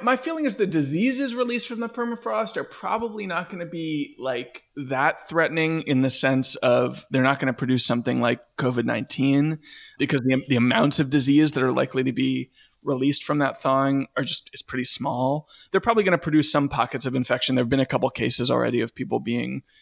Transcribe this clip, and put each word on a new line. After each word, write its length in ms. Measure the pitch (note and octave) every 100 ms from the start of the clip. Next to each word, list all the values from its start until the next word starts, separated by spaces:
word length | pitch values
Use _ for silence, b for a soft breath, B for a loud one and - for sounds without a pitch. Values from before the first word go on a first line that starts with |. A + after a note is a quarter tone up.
my 140 | A#3 B3+
feeling 280 | E4 D#4+
is 120 | C#4+ G3
the 100 | F#3+
diseases 720 | D#3+ C3+ D#3 B3 B3+ C4+ A#3+
released 320 | B3 A#3+ -
from 100 | A3+
the 100 | A3+
permafrost 680 | A#3 A#3+ A#3 A#3 A3 G#3 -
are 80 |
probably 640 | - - G3 A3 A3+ G#3+ G3
not 200 | E3+ F3
gonna 160 | F#3
be, 520 | E3+ E3 D#3+ D3+ C#3+ -
like, 460 | B2+ B2 B2 - -
that 540 | - C3 C3 D3 - -
threatening 540 | D#3+ D#3+ D#3+ D#3+ D#3+
in 200 | - C3
the 80 | C3
sense 460 | - C3+ C3 C3 -
of 500 | B2+ B2 B2+ C3 -
they're 100 | B2+
not 160 | C3 C#3
gonna 140 | C3+
produce 340 | B2 B2+ B2+ -
something 340 | A#2+ B2 B2
like 200 | A#2+ B2 - -
covid 280 | B2+ A#2+ A#2
nineteen 720 | A#2 A2+ - C3+ C#3 D3+ D#3 B B B -
because 200 | C#3 C#3
the, 200 | B2 C3 C3
the 80 | B2
amounts 420 | B2 A#2+ D3 -
of 120 | C#3
disease 420 | C#3+ C3 C#3+ D#3
that 100 | C#3+
are 80 | B2+
likely 320 | B2+ C3 C3
to 100 | B2+
be 380 | B2 C3 C3 B2+ b b b
released 400 | C#3+ C3 C#3+ C#3
from 160 | - D3
that 240 | C3+ -
thawing 460 | C3+ C3+ C#3 C3+ C3+ -
are 80 |
just, 260 | C#3 - -
is 100 | -
pretty 200 | - B2+
small. 640 | A#2+ - C#3+ B2 C3 D3+ B B B
They're 100 | F#3+
probably 220 | A#3+ A3+
gonna 160 | F#3+ E3+
produce 320 | E3 D3+ C#3+
some 180 | D3 C#3+
pockets 380 | - B2 B2+ B2+
of 80 |
infection. 400 | C3 B2 B2+ -
There 80 | B2+
have 80 | A#2+
been 80 | C3+
a 80 | C3
couple 240 | C3+ B2+
cases 400 | - B2 B2+ B2
already 300 | B2 A#2+ A#2+
of 160 | A#2 -
people 240 | B2 A#2+
being 420 | - A#2+ B2 C3 b b